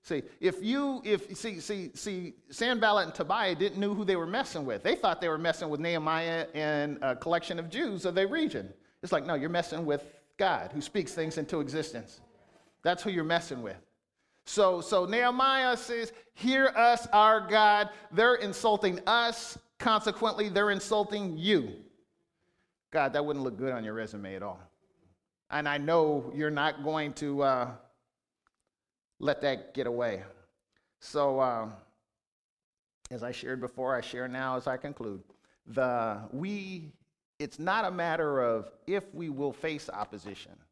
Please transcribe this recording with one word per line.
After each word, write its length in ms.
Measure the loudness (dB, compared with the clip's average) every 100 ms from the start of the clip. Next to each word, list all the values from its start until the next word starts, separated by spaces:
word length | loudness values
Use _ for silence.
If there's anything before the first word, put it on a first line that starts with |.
See, 200 | -2 -4 -4 0
if 220 | 0 0
you, 400 | -2 0 0 -4
if, 300 | 0 -2 -2 -10
see, 220 | -8 -8
see, 320 | -6 -6 -8
see, 400 | -10 -8 -6 -8 -14 _
Sanballat 560 | -2 0 4 4 4
and 100 | 2
Tobiah 400 | -4 -2 0 0
didn't 240 | 0 0 0
know 140 | -2
who 100 | 0
they 120 | 0
were 120 | 0 0
messing 380 | -2 -4 -6
with. 180 | -4 -2
They 120 | 0
thought 260 | 2 2 2
they 80 | 0
were 80 | 0
messing 320 | 0 -2 -4
with 100 | -2
Nehemiah 680 | -2 0 0 0 0 -2 -4
and 440 | -2 0 0 0 -2
a 140 | -2
collection 420 | -2 0 0 0 -8
of 120 | -6
Jews 360 | -4 -4 -2
of 80 | 0
their 140 | 0 0
region. 460 | 0 -2 -4 -10 -16 _ _
It's 100 | -2
like, 140 | -2
"No, 80 | 0
you're 160 | -2 0
messing 360 | -2 -2 -4
with 200 | -2 -2 -4 -20 _ 0
God, 340 | 0 2 -2
who 80 | -8
speaks 320 | -4 -4 -2
things 240 | -4 -4 -4
into 220 | -4 -2
existence." 640 | -2 -4 -6 -10 -14 -20 -20 _ _ _ _ _
That's 180 | 0 0
who 100 | 0
you're 120 | -2
messing 400 | 2 0 0 -10
with. 140 | -10 -12 _ _ _ _ _ _
So, 360 | -4 4 4 4
so 240 | 2 2
Nehemiah 720 | 2 2 2 4 2 4 2 0
says, 340 | -4 -6 -6 -12 -20
"Hear 340 | -4 2 4 4
us, 320 | 6 6 6 4
our 340 | 8 8 6 4
God." 420 | 6 8 6 2 -4 -4
They're 240 | 4 6
insulting 640 | 6 0 0 2 4 2 0 2
us. 500 | 2 2 -2 -10 -14 _ _
Consequently, 680 | 2 2 2 0 -2 0 0
they're 220 | 2 2
insulting 680 | 0 0 0 0 -4 -4 -2
you. 420 | 4 4 2 -10 -20 _ _ _ _ _ _ _ _ _ _
God, 220 | 0 2
that 120 | 0
wouldn't 180 | -2 -2
look 140 | -4 -4
good 140 | -4
on 120 | -4
your 100 | -6
resume 420 | -6 -8 -8 -10
at 80 | -8
all. 160 | -10 -10 -18 _ _ _ _ _ _ _ _
And 180 | -4 -2
I 100 | -2
know 540 | 4 4 4 2 -4
you're 160 | -4 -2
not 320 | 2 0 0
going 300 | -4 -2 -4
to, 280 | -6 -4 2
uh, 300 | 2 2 0 -8 _ _ _ _ _ _ _ _ _ _ _ _ _ _
let 220 | -2 0
that 320 | 0 -2 -6
get 140 | -4 -2
away. 340 | -2 -2 -4 -10 -20 _ _ _ _ _ _
So, 400 | -6 0 2 4
uh, 300 | 2 0 -6 -12 _ _ _ _ _ _ _ _ _ _ _ _ -14
as 140 | -10
I 80 | -8
shared 300 | -8 -8 -6
before, 340 | -6 -4 -2
I 60 | -2
share 260 | -4 -8 -6
now 300 | -4 -4 -2
as 100 | -2
I 100 | -4
conclude. 460 | -8 -10 -10 -10 -14 _ _ _
The, 540 | -6 -2 0 0 -2 -4 -8
we, 600 | -8 -6 -6 -8 -12 -14 _ _ _ _ _
it's 180 | -10 -4
not 280 | -2 0
a 60 | 0
matter 500 | 0 0 0 2 2
of 280 | 2 2 -2 -14
if 260 | -4 -4 -4
we 160 | -10 -8
will 240 | -2 -4
face 360 | -2 -6 -6 -8
opposition. 640 | -8 -8 -10 -12 -14 -16 -20 _